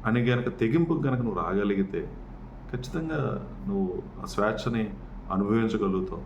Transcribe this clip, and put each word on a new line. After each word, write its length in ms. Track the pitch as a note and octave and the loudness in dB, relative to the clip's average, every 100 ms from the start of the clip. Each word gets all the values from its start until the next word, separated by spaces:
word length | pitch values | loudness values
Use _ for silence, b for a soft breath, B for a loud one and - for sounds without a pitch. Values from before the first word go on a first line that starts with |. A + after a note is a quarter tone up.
| A2 | 4
అని 200 | A#2+ A#2+ | 4 4
కనుక 320 | B2 A#2+ - | 2 0 0
తెగింపుకి 440 | A2 D#3 E3 D3+ | 4 4 4 2
కనుక 180 | C#3 B2+ | 2 2
నువ్వు 220 | A#2 F2+ | 0 0
రాగలిగితే 680 | E2 F#2+ G2+ G2 F#2+ E2+ - - - - - - - | 0 2 2 2 2 -2 -6 -10 -14 -14 -14 -14 -8
ఖచ్చితంగా 760 | - - E3+ D#3+ D3+ A#2+ G2+ - - G2 | -8 -4 -4 -2 -2 -2 -4 -8 -8 -2
నువ్వు 340 | G2 F#2 F2+ - - | 0 0 -2 -8 -10
ఆ 40 | - | -6
స్వేచ్ఛని 640 | - G#2 G#2+ B2+ A#2 G#2+ F#2+ - - - | 2 2 2 0 0 -2 -4 -10 -12 -2
అనుభవించగలుగుతావు 920 | F#2+ G2+ A2+ A2 G#2 G2 F#2+ F#2 E2+ | 0 4 4 4 2 2 2 -2 -6